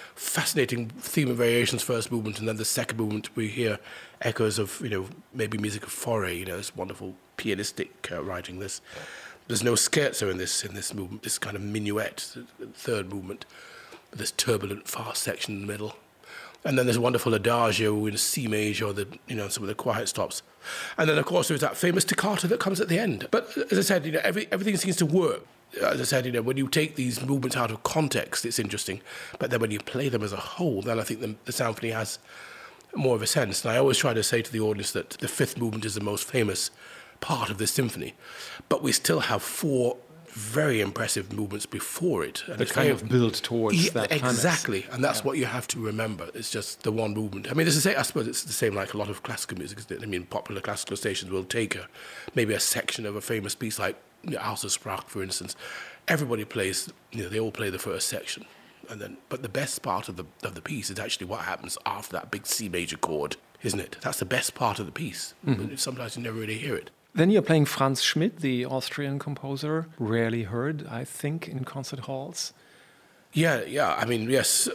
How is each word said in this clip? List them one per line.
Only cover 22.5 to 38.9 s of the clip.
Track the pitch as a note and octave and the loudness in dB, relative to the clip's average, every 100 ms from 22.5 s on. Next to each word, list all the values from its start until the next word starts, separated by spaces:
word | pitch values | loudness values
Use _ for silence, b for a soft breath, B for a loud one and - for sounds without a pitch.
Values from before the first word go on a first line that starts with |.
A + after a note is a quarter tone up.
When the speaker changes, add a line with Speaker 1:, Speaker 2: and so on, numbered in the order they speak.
| A#3+ | 2
Speaker 1:
comes | F#3+ F#3+ | 2 0
at | G3+ | 2
the | E3+ | 2
end. | A3 G#2 - | 2 -2 2
But, | A#3 - - - | 0 0 -4 2
as | F#3+ | 4
I | |
said, | G3 F3+ D#3 | 6 4 2
you | |
know, | D#3 | 2
every, | F#3+ F#3+ G#3+ | 2 0 0
everything | F#3+ G#3 F#3+ | 0 2 2
seems | F#3 E3+ | 2 4
to | D#3 | 6
work. | F#3 D#3 - - - - - | 6 4 0 -6 -20 -14 0
As | - B2+ | 2 2
I | |
said, | B2 C3 B2 | 2 2 2
you | |
know, | A#2+ | 0
when | A#2+ C3+ | 2 0
you | C3+ | 2
take | D#3+ D#3 - | 2 2 0
these | B2+ A2 | -2 0
movements | B2+ C#3 B2+ C3 | 0 2 2 0
out | A#2 | 0
of | A2 | 0
context, | - D#3 C#3+ A2+ - - | 0 2 4 2 0 -2
it's | A#2 A#2+ | 0 0
interesting. | G#2 G#2 - G2 B B B B | 0 -2 -4 -6 B B B B
But | B2+ | 0
then | A#2 | 2
when | A2 | 2
you | G#2 | 0
play | - B2+ C#3 | -4 -2 0
them | A#2 | 0
as | G#2 | -2
a | G2 | -4
whole, | - - E3+ G2 | -8 0 0 2
then | A#2+ A2+ | 0 0
I | |
think | G#2+ A2+ | 0 -4
the, | A2 G#2+ | -4 -6
the | - | -6
symphony | - A#2 G#2+ A2+ | 0 0 0 -2
has | A2 G#2+ - B B B B B B - - | -2 -4 -6 B B B B B B -8 2
more | C3 | 4
of | A2 | 4
a | A2+ | 4
sense. | D3+ G#2+ - | 2 2 0
And | A#2 | 2
I | A#2+ | 6
always | C#3 A#2+ | 6 6
try | C#3 | 4
to | A2 | 4
say | - A#2 | 4 2
to | - | 2
the | A2+ | 0
audience | G#2+ G2+ G#2 | 2 0 -2
that | F#2+ - | -2 -4
the | - C3+ | -6 -4
fifth | - C3 - | 0 0 2
movement | A#2 G#2+ | -2 -2
is | G#2+ | -4
the | G#2 | -2
most | G#2 G2+ - | -2 -2 0
famous | B2+ G#2 F2+ - B B B B B | 2 2 2 -4 B B B B B
part | - C3 A2 | -2 0 -2
of | G2+ | 0
this | G#2+ | 0
symphony. | - B2 E2 C2 - B B B B - | 2 0 -2 -8 -10 B B B B 0
But | - | 2
we | C#3 | 4